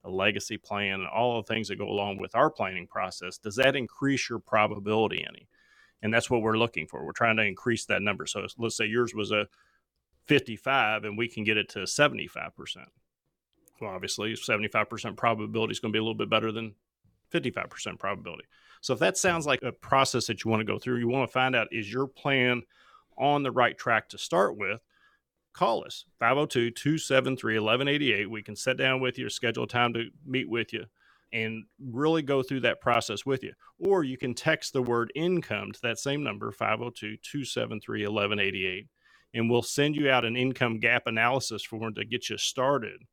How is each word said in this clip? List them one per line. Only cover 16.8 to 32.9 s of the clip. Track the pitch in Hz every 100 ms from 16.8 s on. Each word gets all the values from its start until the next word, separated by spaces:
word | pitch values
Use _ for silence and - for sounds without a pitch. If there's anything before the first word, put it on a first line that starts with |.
| _ _ _ _ _
fifty-five | 170 127 - -
percent | - 107 85
probability. | 98 98 90 80 - _ _ -
So | -
if | 127
that | 165 190
sounds | 185 170 147
like | 127
a | 127
process | - - 135 135 123 -
that | 107
you | 110
wanna | 110
go | 107 101
through, | 127 123
you | 117
wanna | 131 123
find | 131 131 123
out, | 104
is | 110 104
your | 120 135
plan | - 143 135 123 123 - _ - - _ -
on | 139 147
the | 135
right | 123 120 -
track | - 113 -
to | 104
start | - 170 196 104
with? | 98 113 _ _ _ _ _ _ _
Call | - 196 220
us, | - - - _
five | 117 139
oh | 151
two, | 127 117
two | 113 143 156
seven | - 131 131 131
three, | 113 110
eleven | 107 120 139
eighty-eight. | 147 139 101 104
We | 110
can | 101 104
sit | - 131
down | 135 131
with | 127 131
you, | 120
schedule | - 117 120
a | 123
time | 120 120
to | 117 117 -
meet | 139 131 -
with | 117 110
you, | 113 113 _ _ _ _
and | 113 110 110 - _
really | 135 117 156 165
go | 139 139
through | 131 135
that | 120 -
process | 127